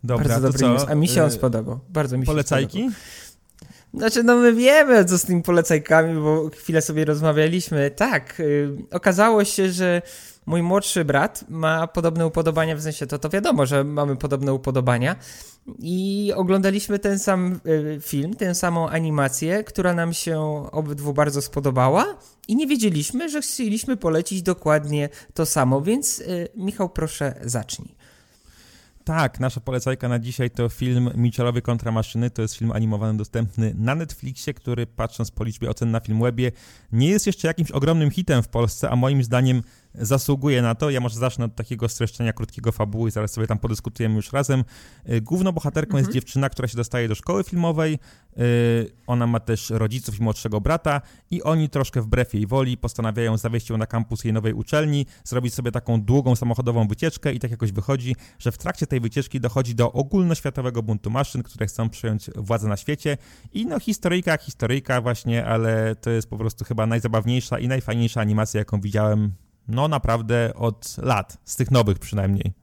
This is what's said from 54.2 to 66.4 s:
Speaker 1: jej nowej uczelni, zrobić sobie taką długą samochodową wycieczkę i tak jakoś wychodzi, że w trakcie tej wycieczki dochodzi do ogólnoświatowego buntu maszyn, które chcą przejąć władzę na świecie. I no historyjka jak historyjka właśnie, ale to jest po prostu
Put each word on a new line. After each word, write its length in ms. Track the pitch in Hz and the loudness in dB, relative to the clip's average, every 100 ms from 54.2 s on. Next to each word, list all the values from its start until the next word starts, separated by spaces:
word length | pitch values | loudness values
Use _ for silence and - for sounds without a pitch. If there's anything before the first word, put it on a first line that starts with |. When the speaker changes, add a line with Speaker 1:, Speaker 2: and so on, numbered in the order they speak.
Speaker 1:
jej 100 | 117 | -2
nowej 200 | 113 110 | 0 0
uczelni, 520 | 110 110 151 156 143 135 - | -4 -2 0 2 0 -2 -8
zrobić 300 | - 123 123 | -4 -2 -2
sobie 180 | 117 120 | -2 -4
taką 300 | 117 - 113 | -4 0 0
długą 340 | 104 135 127 120 | 4 4 4 2
samochodową 520 | 120 117 123 117 107 | 2 0 0 2 0
wycieczkę 460 | 107 165 - - | 0 -2 -2 -4
i 60 | 127 | -4
tak 120 | 120 | -6
jakoś 200 | 117 110 | -2 -2
wychodzi, 440 | 98 101 139 123 127 - _ | -2 -2 -2 -2 -6 -8 _
że 120 | 120 | -6
w 60 | - | -4
trakcie 300 | 277 - 156 | -8 -4 -2
tej 120 | 131 | -2
wycieczki 380 | 113 139 135 135 | -2 -4 -4 -4
dochodzi 360 | 117 113 123 113 | -2 -2 -2 0
do 160 | 120 | 0
ogólnoświatowego 920 | 131 139 202 180 165 139 131 127 117 | 0 0 2 2 0 -4 -4 -4 -4
buntu 260 | 110 104 104 | -2 -2 -2
maszyn, 320 | 120 143 123 | -2 -2 -4
które 220 | 110 - 107 | -8 -4 -6
chcą 220 | - 113 | -2 -4
przejąć 400 | - 113 107 - - | -2 -4 -4 -6 -10
władzę 320 | 101 113 107 | -2 -2 0
na 100 | 101 | -4
świecie. 400 | - 147 151 139 - - - | -4 -4 -2 -4 -8 -20 -10
I 120 | 190 233 | -6 -4
no 140 | 294 | -4
historyjka 520 | - 208 180 180 180 | -4 -2 0 0 0
jak 100 | 156 | -2
historyjka 600 | - - 117 135 - 123 | -4 -6 -2 -2 0 0
właśnie, 440 | 120 117 120 117 113 | 0 -2 0 0 0
ale 500 | 113 113 110 110 110 | 0 2 2 0 -2
to 140 | - | -2
jest 200 | 113 107 | -2 -2
po 80 | |
prostu 280 | 107 | -4